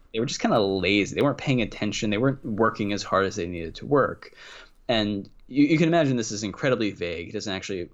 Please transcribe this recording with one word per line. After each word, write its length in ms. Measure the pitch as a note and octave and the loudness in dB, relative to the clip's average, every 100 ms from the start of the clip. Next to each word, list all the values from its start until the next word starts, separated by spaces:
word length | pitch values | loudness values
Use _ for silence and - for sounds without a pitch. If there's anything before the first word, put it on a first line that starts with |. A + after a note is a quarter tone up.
| - | -10
they 60 | A2 | -4
were 80 | C3 | -4
just 140 | - | -2
kinda 180 | A#3 C3+ | 2 2
lazy. 560 | G2 F#2+ F2+ G#2 G2 | 2 2 2 2 2
They 80 | - | 2
weren't 160 | C#3 C#3 | 0 0
paying 240 | - B2+ | 0 0
attention. 480 | G#2+ - A2 - G#2+ | 0 -2 -4 -2 -2
They 80 | G#2 | 0
weren't 260 | C3+ C3 | 0 0
working 480 | C#3+ G#2 A2+ - G2+ | -4 0 2 2 -2
as 120 | G2+ | -4
hard 220 | - F#2 F#2+ | 0 2 2
as 100 | G#2 | -2
they 100 | F2 | -6
needed 300 | F2 D#2+ - | -6 -8 -10
to 100 | - | 0
work. 480 | C#3+ G#2+ - - - - - - _ - | 2 2 -2 -16 -20 -20 -20 -20 _ -2
And 400 | A2+ G#2 G2+ F#2+ - - | 0 0 -2 -6 -16 -2
you, 180 | B2+ D3 | 4 6
you 120 | D#3+ | 6
can 100 | E3 | 4
imagine 280 | E3+ C#3+ B2 | 4 4 2
this 140 | G#2+ | -2
is 140 | G2+ | -4
incredibly 460 | G#2 F#2 C#3+ A#2+ G#2 | -6 -2 0 2 0
vague. 360 | F#2 F2 E2 F2 | -2 -6 -6 -8
It 40 | |
doesn't 200 | G#2+ G#2+ | -8 -6
actually 360 | F#2+ - G2 E2+ | -6 -6 -8 -6